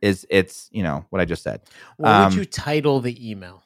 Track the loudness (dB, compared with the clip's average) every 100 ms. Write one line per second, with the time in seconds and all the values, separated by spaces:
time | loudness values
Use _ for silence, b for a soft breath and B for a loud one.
0 | 0 -2 0 0 0 -6 -14 -6 -4 -4
1 | -6 -4 -2 -4 -6 -10 _ B B B
2 | 4 6 6 4 -4 -8 -4 -2 0 0
3 | -2 -8 -12 -14 -14 -20